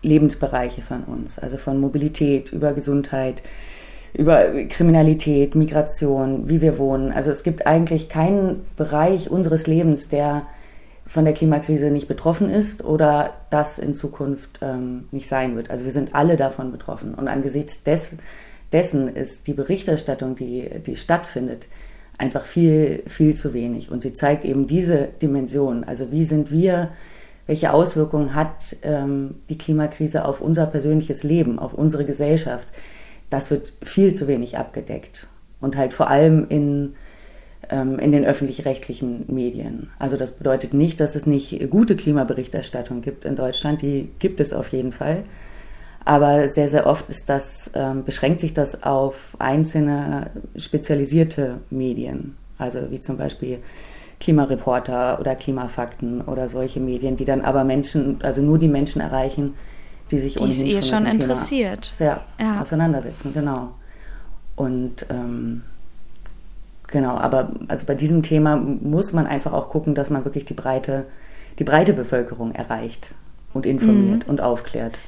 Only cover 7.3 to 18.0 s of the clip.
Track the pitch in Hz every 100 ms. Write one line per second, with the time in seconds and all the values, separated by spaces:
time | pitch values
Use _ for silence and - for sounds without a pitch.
7.3 | 139 - 160 - 165 165 160 160 160 165
8.3 | 202 190 - - - 151 151 165 190 -
9.3 | 180 165 160 160 160 165 143 - 143 147
10.3 | 147 143 - - - - - - 160 156
11.3 | 151 160 151 156 156 147 143 - - 165
12.3 | 165 202 196 208 - - 156 151 147 147
13.3 | - - 151 151 - 147 143 143 - 139
14.3 | 139 - - 139 127 127 123 - 139 131
15.3 | 135 131 117 117 127 127 135 135 143 160
16.3 | 165 135 - 131 123 - - - - 135
17.3 | 139 139 131 151 - - 160